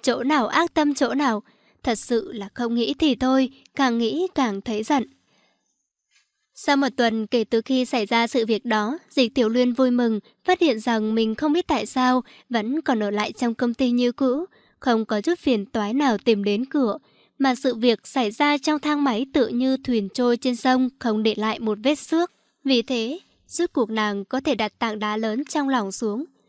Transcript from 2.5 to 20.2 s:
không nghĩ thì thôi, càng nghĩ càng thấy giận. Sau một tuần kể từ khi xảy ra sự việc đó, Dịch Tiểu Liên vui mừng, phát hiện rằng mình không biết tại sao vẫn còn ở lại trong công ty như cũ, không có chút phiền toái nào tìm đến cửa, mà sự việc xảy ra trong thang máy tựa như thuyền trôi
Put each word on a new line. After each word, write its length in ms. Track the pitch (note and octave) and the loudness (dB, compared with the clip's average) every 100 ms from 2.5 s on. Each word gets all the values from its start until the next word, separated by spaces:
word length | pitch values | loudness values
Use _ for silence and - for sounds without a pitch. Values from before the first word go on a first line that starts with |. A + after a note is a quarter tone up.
không 200 | - A#3+ | -6 -2
nghĩ 200 | A#3 A#3 C#4 | 0 -2 0
thì 160 | D#4+ | 0
thôi, 360 | B3 C4 C4 C4 - _ | 2 2 2 2 -4 _
càng 240 | - C4+ A#3 | -2 0 2
nghĩ 280 | A3+ C#4 F#4 | 0 -2 -2
càng 260 | - A#3+ G3 | 0 -2 -2
thấy 220 | - G#3+ | -6 -6
giận. 220 | A3 C#4+ - _ _ _ _ _ _ _ _ _ _ _ _ _ _ | 0 0 -2 _ _ _ _ _ _ _ _ _ _ _ _ _ _
Sau 220 | - - C#4+ | -8 0 2
một 120 | C#4 B3 | 2 2
tuần 300 | A#3 A3 G#3+ | 0 0 -2
kể 180 | A#3+ | -2
từ 160 | A3 A3+ | 0 -2
khi 240 | - C4 | 0 0
xảy 220 | B3 B3+ G3+ | 0 -2 0
ra 200 | A#3 A#3 | 0 0
sự 200 | C4 A3+ | 0 0
việc 180 | G#3+ | -2
đó, 340 | A#3+ A3 G#3 D#4 _ | 0 -2 -2 -6 _
Dịch 240 | - A#3+ | 0 2
Tiểu 140 | C4+ A3 | 2 0
Liên 240 | A#3 B3 | 2 0
vui 180 | A#3+ C4 | 2 2
mừng, 300 | B3 A#3 G#3+ - _ | 2 0 0 -6 _
phát 160 | - F4+ | -2 2
hiện 200 | E4 A3 | 2 0
rằng 340 | A#3 A3+ G#3+ | 0 0 0
mình 200 | A3 A3 | 0 0
không 180 | A3 D4+ | 0 0
biết 140 | D#4 - | 0 0
tại 200 | C#4 - | -2 -2
sao 360 | - B3+ B3+ - - - | 0 2 2 -2 -14 -6
vẫn 320 | A#3+ G#3+ D4 | -4 -2 -4
còn 220 | D4+ A#3 | -2 0
ở 80 | G#3 | 0
lại 220 | G#3 G#3+ | -2 -4
trong 220 | A3+ A#3+ | -2 -4
công 200 | A3+ A#3+ | -2 -2
ty 160 | A#3 B3+ | 0 0
như 220 | A#3+ B3 | 2 0
cũ, 320 | A#3+ C4+ C4 F4+ _ _ _ | 0 0 0 -4 _ _ _
không 260 | - A3+ | 0 0
có 160 | A3 G#3+ | 0 -2
chút 180 | G#3 F4 | -2 -2
phiền 280 | - A3+ G3 | 0 0 -2
toái 280 | A3+ G#3 | -4 -2
nào 240 | B3+ C#4+ G#3 | 0 2 2
tìm 260 | - G#3 | 2 2
đến 200 | G3+ G3+ | 2 -2
cửa, 340 | C4 D4+ A#3+ - _ _ _ - | -2 0 0 -2 _ _ _ -2
mà 160 | C4+ | 0
sự 200 | B3 C4+ | 2 -2
việc 320 | A#3 A#3+ A3 - | 2 2 2 0
xảy 240 | C#4 A3 | -2 -2
ra 280 | G#3+ D4 D4 | 0 2 2
trong 200 | D#4 D4+ | 0 -2
thang 260 | D4+ D4 | 0 0
máy 220 | C#4 A3 C4+ | 0 0 0
tựa 160 | D4+ B3 | 0 0
như 280 | A#3+ C4 C4 | 0 0 0
thuyền 320 | C4+ A#3 G3 | 0 -2 -2
trôi 220 | - | -2